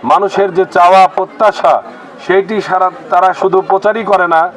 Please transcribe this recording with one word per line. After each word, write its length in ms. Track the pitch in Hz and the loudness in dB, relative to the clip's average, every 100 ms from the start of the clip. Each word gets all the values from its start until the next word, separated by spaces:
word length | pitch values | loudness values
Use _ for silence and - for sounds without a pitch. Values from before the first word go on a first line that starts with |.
মানুষের 460 | 120 156 196 - 190 | 0 0 0 -2 -2
যে 100 | 175 185 180 | 0 -2 2
চাওয়া 260 | 175 190 185 | 4 6 4
প্রত্যাশা, 600 | - - - 214 - 170 143 - - - - - | 0 -8 -2 -2 2 0 0 -4 -20 -20 -18 -2
সেইটি 300 | 185 185 214 | 0 0 -6
সারা 280 | 175 185 185 175 - | -4 -2 -2 -4 -2
তারা 200 | 180 185 180 | 0 0 0
শুধু 180 | 190 185 185 | 0 0 0
প্রচারই 360 | 190 202 214 | -2 -2 -4
করে 220 | 196 190 175 | -2 0 2
না 140 | 165 175 | 0 0